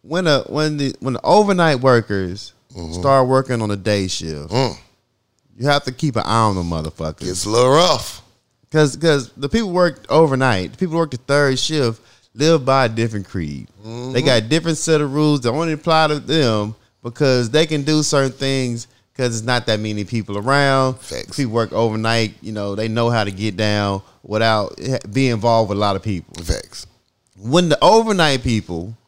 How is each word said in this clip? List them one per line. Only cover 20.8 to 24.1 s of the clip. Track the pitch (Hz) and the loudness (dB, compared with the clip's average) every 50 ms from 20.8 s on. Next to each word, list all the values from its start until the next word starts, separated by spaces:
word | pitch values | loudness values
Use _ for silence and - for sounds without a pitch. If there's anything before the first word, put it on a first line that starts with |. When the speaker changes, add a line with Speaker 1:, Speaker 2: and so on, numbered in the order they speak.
| 131 131 127 - | 2 0 -2 -6
Speaker 2:
Facts. | - - - 60 - - - | -12 -10 -10 -10 -10 -8 -4
Speaker 1:
People | - 135 113 | -4 -4 0
work | 110 117 113 - | 0 0 -2 0
overnight, | - 104 117 113 107 113 110 113 117 113 113 107 - - | 0 0 0 0 0 -2 0 0 2 0 0 -2 -4 -12
you | - 104 | -12 -10
know, | 110 104 101 101 98 | -8 -6 -6 -4 -4
they | 104 113 | -4 -4
know | 110 110 120 117 117 | -2 0 0 0 2
how | 120 113 104 | 2 2 0
to | 104 | 0
get | 98 92 107 107 95 | -4 -4 -4 -4 -2
down | 90 107 104 104 104 104 101 98 95 - _ | -2 0 0 0 0 0 -2 -2 -4 -8 _